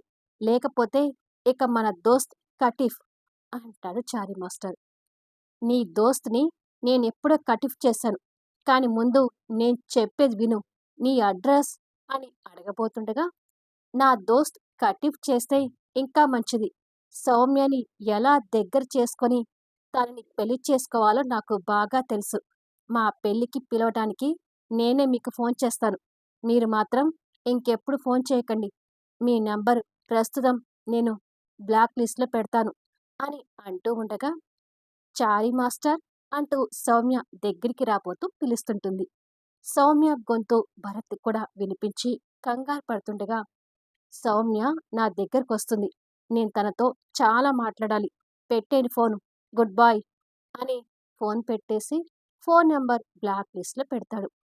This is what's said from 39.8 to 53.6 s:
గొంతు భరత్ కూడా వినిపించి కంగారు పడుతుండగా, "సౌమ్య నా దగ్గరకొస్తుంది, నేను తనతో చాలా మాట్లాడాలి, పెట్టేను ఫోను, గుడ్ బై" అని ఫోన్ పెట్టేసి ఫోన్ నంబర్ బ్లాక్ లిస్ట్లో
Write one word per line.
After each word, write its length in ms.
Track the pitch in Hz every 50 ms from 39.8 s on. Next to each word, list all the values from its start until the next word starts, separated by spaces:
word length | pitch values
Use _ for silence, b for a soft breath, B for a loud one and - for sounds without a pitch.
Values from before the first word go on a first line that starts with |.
| 285 294 302 294 311 311 302 254 220
గొంతు 340 | - 233 226 220 - 240 226 208 - _ -
భరత్ 360 | 185 202 202 220 - - 208 202
కూడా 220 | - 226 214 220 214 - _ 196
వినిపించి 540 | 202 196 190 - - 208 202 - - 247 247 - _ _ _ _ -
కంగారు 400 | 262 240 254 262 269 285 294 -
పడుతుండగా, 540 | - 233 202 - - 208 202 202 196 226 226 208 - _ _ _ _ _ _ _ _ _ _ _ _ -
"సౌమ్య 480 | - - 233 - 214 226 226 220 214 214 269 320 320 - - -
నా 120 | 226 226 220
దగ్గరకొస్తుంది, 800 | 180 - 196 190 - 262 269 254 233 214 - - 233 208 202 190 - _ _ _ _ _ _ -
నేను 220 | 226 226 226 214
తనతో 360 | - 220 202 208 180 - 233 254 254 _ _ _ -
చాలా 360 | - 262 220 220 240 269 277
మాట్లాడాలి, 580 | 269 247 233 220 208 - 220 214 214 208 208 359 _ _ _ _ _ _ _ -
పెట్టేను 400 | 240 226 214 - 285 269 254 247
ఫోను, 280 | - - 233 226 214 202 _ _ _ _ _ _ -
గుడ్ 220 | 214 233 214 190
బై" 200 | 208 233 233 226 214 - _ _ _ _ _ _ _ _ _ -
అని 220 | 247 247 262 254 247 233 _ _ _ _ _ _ -
ఫోన్ 200 | 226 208 214 233 226
పెట్టేసి 540 | - 233 208 - - 220 214 208 - 294 320 339 - _ _ _ _ _ _ - -
ఫోన్ 220 | 330 339 339 320
నంబర్ 340 | 311 285 262 247 240 233 - _ _ 175
బ్లాక్ 320 | - 208 196 196 196 _ -
లిస్ట్లో 300 | 190